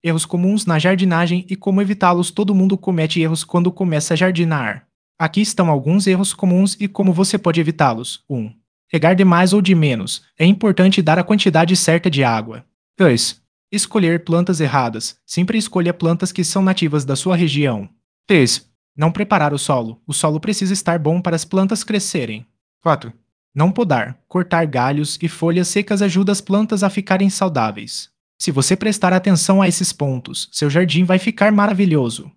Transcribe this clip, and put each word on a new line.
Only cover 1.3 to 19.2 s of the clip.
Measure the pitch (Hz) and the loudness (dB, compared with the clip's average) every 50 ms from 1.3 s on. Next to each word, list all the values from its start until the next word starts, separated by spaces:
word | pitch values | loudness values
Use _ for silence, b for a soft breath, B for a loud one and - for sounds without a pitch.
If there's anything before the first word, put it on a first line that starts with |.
| 175 180 180 180 | -2 -2 -4 -6
e | 190 | -10
como | 190 - 202 190 196 | -6 -2 0 0 0
evitá-los. | 208 190 208 196 190 180 175 175 175 - | 0 0 -2 0 2 2 2 2 0 -2
Todo | - - 208 190 202 | -2 -2 0 2 2
mundo | 185 185 190 196 | 2 2 2 0
comete | 185 - 196 180 165 160 156 - 175 | 0 -2 -2 0 0 0 0 0 0
erros | 160 160 165 156 - | 0 0 -2 -4 -4
quando | - - 175 175 180 | -2 0 0 0 0
começa | 180 - 190 175 156 147 151 - 170 | 0 -2 -2 -2 0 -2 -2 0 0
a | |
jardinar. | 156 180 185 180 165 175 165 156 143 120 107 - 131 - _ _ _ _ _ _ | 0 0 0 0 0 0 0 0 -2 -2 -4 -6 -8 -12 _ _ _ _ _ _
Aqui | - 165 156 - 202 | -4 -4 -2 0 0
estão | 214 208 - - 180 165 | -2 0 0 0 2 2
alguns | 151 139 123 147 175 202 185 | 2 0 2 2 2 2 2
erros | 190 185 185 196 185 - | 2 2 2 0 -2 -4
comuns | - 196 185 175 185 196 190 - | -2 0 2 2 2 2 0 0
e | - 202 196 | -4 -8 -6
como | - - 196 190 170 | -2 0 0 2 2
você | 175 190 - - | 2 0 0 0
pode | 196 - 175 160 170 | -2 0 0 0 0
evitá-los. | 160 156 160 156 151 127 113 113 123 - - - _ - | 0 0 0 0 0 0 0 -2 -8 -12 -14 -14 _ -8
Um. | 139 120 107 110 113 _ _ _ _ _ _ _ | -8 -6 -8 -8 -12 _ _ _ _ _ _ _
Regar | - 160 156 170 190 | -2 2 2 4 4
demais | 180 196 185 170 170 185 185 196 | 4 4 4 4 4 4 2 2
ou | 208 | 2
de | 180 196 185 | 2 2 2
menos. | 165 156 143 123 113 92 120 - - _ _ _ | 2 2 0 0 -2 -6 -8 -10 -12 _ _ _
É | - 160 | 2 2
importante | 180 202 196 226 208 190 - 185 190 190 196 | 2 2 2 2 0 2 4 4 4 4 2
dar | 160 156 156 | 2 2 2
a | 180 175 | 2 2
quantidade | - 214 196 - 190 156 160 170 165 185 | 0 0 2 2 2 2 4 4 2 2
certa | 175 - - 160 170 - 180 | 2 2 2 2 2 0 0
de | 143 139 | 0 2
água. | 135 120 113 110 110 113 110 120 - _ _ _ _ _ _ - | 2 0 0 -2 -4 -8 -14 -18 -20 _ _ _ _ _ _ 2
Dois. | 190 151 120 113 - - - _ _ _ _ _ _ _ | 4 4 4 2 0 -4 -8 _ _ _ _ _ _ _
Escolher | - 202 - - - 214 180 165 170 165 165 | -6 -6 -4 -2 0 0 2 2 0 0 -2
plantas | - 165 170 180 190 185 156 | 0 0 0 2 0 0 0
erradas. | 156 131 135 139 123 117 107 110 - - - _ _ | 0 0 0 0 -2 -2 -4 -8 -10 -12 -12 _ _
Sempre | - - 170 180 180 220 | -8 -4 -2 -2 0 -2
escolha | 220 214 - - 185 175 175 170 | -2 -4 -2 -2 -2 -2 -2 -2
plantas | - 165 165 170 170 190 180 - | -2 0 0 0 0 -2 -4 -4
que | - 175 | -4 -4
são | - - 196 | -2 0 0
nativas | 190 190 185 - 175 151 147 151 135 | 2 0 0 0 0 0 0 -2 -2
da | 139 135 | -2 -4
sua | 135 - 185 180 | -2 -2 0 0
região. | 170 175 151 135 147 143 135 113 104 98 - _ _ _ _ _ _ _ | 2 0 0 0 0 0 0 -2 -4 -8 -12 _ _ _ _ _ _ _
Três. | - 196 160 131 117 - - - _ _ _ _ _ _ | 2 4 4 4 2 0 -4 -8 _ _ _ _ _ _
Não | 143 151 165 | -2 -2 0
preparar | 170 - | 0 -2